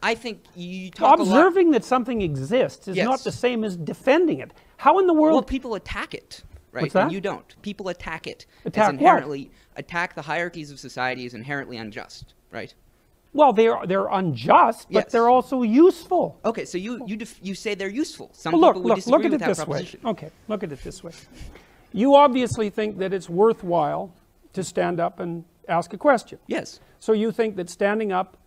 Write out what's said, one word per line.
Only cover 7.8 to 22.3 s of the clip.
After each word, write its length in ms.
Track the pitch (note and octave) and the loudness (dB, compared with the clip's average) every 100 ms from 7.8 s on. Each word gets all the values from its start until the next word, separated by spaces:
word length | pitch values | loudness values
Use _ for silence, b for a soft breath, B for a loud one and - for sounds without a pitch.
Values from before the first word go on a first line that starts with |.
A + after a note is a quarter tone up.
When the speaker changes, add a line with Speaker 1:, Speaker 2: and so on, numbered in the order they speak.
| F#3+ | -10
Speaker 1:
attack 380 | F3 - E3 - | -10 -12 -12 -14
it. 200 | - - b | -18 -20 b
Speaker 2:
Attack 20 | - | -10
Speaker 1:
It's 100 | - | 0
Speaker 2:
what? 180 | G#3+ | 0
Speaker 1:
inherently, 560 | C#3 D4+ G3+ C3+ C#3+ C#3 b b - | 4 4 4 2 -10 -12 b b -16
attack 380 | C#3 E3+ F3+ | -10 -6 -6
the 80 | - | -8
hierarchies 480 | D3 D#3 F3 E3+ D3 | -8 -6 -6 -10 -16
of 80 | C#3 | -16
society 460 | B2+ B2 B2+ B2+ B2 | -16 -8 -6 -6 -10
is 80 | |
inherently 420 | A#2+ B2+ C#3+ C3 A#2 | -12 -10 -10 -8 -12
unjust, 580 | A2 A2 G2 - - _ _ | -12 -14 -16 -20 -20 _ _
right? 220 | - A2 _ _ _ _ _ _ | -14 -14 _ _ _ _ _ _
Speaker 2:
Well, 180 | - D4 | 2 4
they're, 260 | G#3 A3+ A#3 - | 6 2 0 -4
they're 200 | F#3+ G3 | -4 -2
unjust, 760 | G3+ F#3 B2+ A#2+ C4 D4+ C4 - | -2 -4 -4 4 6 6 0 -2
but 140 | G#3 | -2
Speaker 1:
Yes. 80 | - | 0
Speaker 2:
they're 160 | A#3 A#3 | 2 4
also 340 | B3+ B3 C4 | 4 2 -2
useful. 760 | A#3 A#3 F4 - - F4+ B3 - | 0 6 6 4 -2 -2 -2 -4
Speaker 1:
Okay, 200 | G#3 A3 | -6 -6
so 140 | C#3 F3+ | -8 -8
you, 260 | G3+ B3 A#3+ | -8 -12 -10
you 100 | A3 | -12
def-, 220 | A3+ - | -12 -14
you 120 | F#3 | -12
say 200 | F#3+ A3 | -10 -8
they're 140 | G3+ G3 | -8 -8
useful. 420 | G#3 D#4 - - | -6 -8 -8 -20
Some 200 | _ - | _ -2
Speaker 2:
Well, 80 | E3 | 4
look, 80 | - | 6
Speaker 1:
people 120 | F#3 | 4
would 40 | F3+ | 0
Speaker 2:
look, 60 | G3+ | 0
Speaker 1:
disagree 160 | G3 C#4+ | 2 2
Speaker 2:
look 60 | D#4+ | 2
at 40 | |
Speaker 1:
with 20 | |
Speaker 2:
it 100 | C4+ | -2
Speaker 1:
that 40 | F3 | -2
Speaker 2:
this 100 | E3 | -4
way. 60 | D3+ | -4
Speaker 1:
proposition. 340 | C#3+ F3+ - | -6 -8 -10
Speaker 2:
Okay, 260 | A#3+ G3+ D3 _ - | -8 -8 -10 _ -10
look 140 | G#3+ | -10
at 100 | F#3 | -8
it 100 | C3+ | -12
this 220 | - - | -14 -16
way. 80 | E3+ E3+ - B B B B B B | -18 -20 -20 B B B B B B
You 220 | F#3+ B3+ | -2 6
obviously 560 | C#4+ C#4+ | 8 6